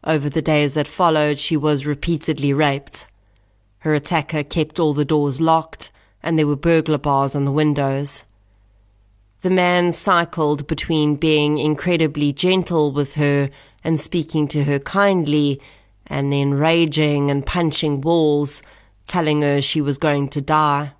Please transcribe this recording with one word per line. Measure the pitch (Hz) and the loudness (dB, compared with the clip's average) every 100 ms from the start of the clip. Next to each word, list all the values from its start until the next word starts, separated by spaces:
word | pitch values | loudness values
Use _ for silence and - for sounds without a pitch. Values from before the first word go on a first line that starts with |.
Over | - 160 143 | 0 -2 0
the | 147 | -2
days | 156 151 147 | 0 2 2
that | 147 143 | -2 -4
followed, | - 175 156 151 147 | 0 2 2 0 -2
she | - 156 | -2 0
was | 151 143 143 | 0 0 -2
repeatedly | 143 - 165 - 156 143 | -4 -2 -2 -2 -2 0
raped. | 139 151 139 139 - - _ _ _ _ _ _ _ | 2 0 0 -8 -16 -16 _ _ _ _ _ _ _
Her | 160 | -2
attacker | 151 147 175 143 156 | -2 0 -4 -2 -6
kept | 143 170 156 - | -4 -2 -2 0
all | 160 | 0
the | 143 143 | 0 0
doors | 151 143 131 | 2 0 0
locked, | 160 160 156 - - _ _ _ | 2 2 0 -16 -20 _ _ _
and | - 160 | -2 0
there | 147 | 2
were | 147 | 0
burglar | 170 165 160 151 | 2 2 2 -2
bars | 147 139 139 143 | 0 0 0 0
on | 139 | 0
the | |
windows. | 139 151 143 139 135 143 - - _ _ _ _ _ _ _ _ _ _ _ | 2 0 0 -2 -2 -6 -8 -12 _ _ _ _ _ _ _ _ _ _ _
The | 185 | -2
man | 185 180 180 175 | 2 2 2 0
cycled | 170 - 180 170 - 151 147 143 | 0 2 0 0 -2 -2 -2 -4
between | 147 - 160 151 147 | -6 -2 0 2 2
being | 160 151 147 151 | 2 2 2 0
incredibly | 151 151 180 175 156 147 147 | 0 -2 0 0 0 0 -2
gentle | 139 180 185 170 170 147 | 0 0 0 0 0 0
with | 139 139 | -2 -4
her | - 143 143 139 - - _ | -2 0 2 -2 -6 -20 _
and | - 160 | -2 -2
speaking | - 180 156 156 147 | -2 -4 -2 -2 -2
to | 147 | 0
her | 143 139 | 0 -2
kindly, | 139 196 202 190 151 151 143 139 - - _ _ - | -2 0 2 2 2 2 2 -2 -8 -20 _ _ -8
and | 143 139 | -4 -2
then | 143 139 139 | 0 0 2
raging | 156 170 165 147 151 147 143 | 2 2 2 2 0 2 0
and | 139 139 | 0 -2
punching | 180 165 147 156 143 | -2 -2 0 -2 -2
walls, | 147 170 156 147 143 - - - _ _ - | 2 4 4 2 0 -6 -12 -20 _ _ -6
telling | 180 156 151 | -2 0 2
her | 147 143 | 2 0
she | 131 156 | 0 -2
was | 143 139 | -2 0
going | 160 143 143 | 0 0 -2
to | 147 | -4
die. | 139 156 151 143 147 - | -2 0 2 0 -4 -14